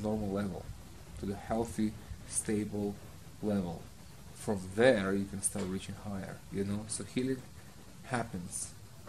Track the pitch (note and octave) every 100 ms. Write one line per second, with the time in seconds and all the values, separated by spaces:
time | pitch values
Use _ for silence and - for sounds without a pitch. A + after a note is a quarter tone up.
0 | G#2+ A2 G#2 F#2+ G2+ E2+ - - - -
1 | - - G2 G2+ - A2+ A#2 - G#2+ G#2+
2 | - - - - - G#2 G#2 G#2 G#2 G2+
3 | - - - - G#2 G#2 F2 E2 - -
4 | - - - - - G2+ F#2 F#2+ B2 A2+
5 | F#2+ G2 G2 G2 - G#2 F#2+ F#2+ - G2
6 | G#2 G2 F2 - - F#2+ G2 G#2 A2 -
7 | G2+ - B2+ C3 - - - - - -
8 | - B2 - F#2 F2 - - - - -